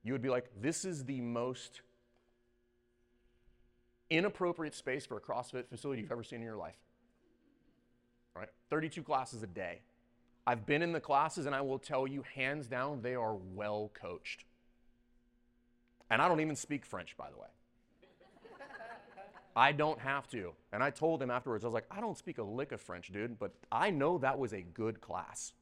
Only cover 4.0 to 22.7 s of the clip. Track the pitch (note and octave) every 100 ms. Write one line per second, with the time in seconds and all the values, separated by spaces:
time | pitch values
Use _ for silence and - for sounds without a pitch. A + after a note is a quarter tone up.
4 | _ D#3+ G3 - F3+ E3+ D#3 - - C3
5 | - G#2+ - A2+ B2 B2+ - A2+ C#3+ B2+
6 | G2+ A#2+ A2+ A#2 A2+ G#2+ E2 - _ _
7 | _ _ _ _ _ _ _ _ _ _
8 | _ _ _ F2 F#2+ _ _ D#3 D#3+ E3
9 | D3 C#3 B2+ A2+ G#2 F2 F2 F2 - _
10 | _ _ _ _ - A#2+ G2+ D3 E3+ E3
11 | - C#3 D#3 - C#3 C#3 C#3 C3 - C#3
12 | C3+ C#3 - C#3 C3 D3 B2 B2+ C#3 C#3+
13 | A#2 B2+ A2+ G#2 F#2 F#2 G#2 G#2+ G#2+ -
14 | F2+ F2 - - - _ _ _ - _
15 | _ _ _ _ _ _ _ _ _ _
16 | - A2+ E3 D#3+ D#3 C#3+ - C#3+ - G2
17 | E2+ - C#2 A1 G1+ _ _ _ _ _
18 | - _ - - - C4 C#4 C4 A3+ A3+
19 | - - G3+ - - A2+ C3+ D3 D3+ C#3+
20 | C3 C#3 - A#2+ F2+ D#2 _ G#2 C#3 C#3
21 | E3 D#3+ B2+ B2 B2+ A2 A#2+ A2+ - F#3+
22 | A3+ D#3 - D3+ G2+ A#2 C#3+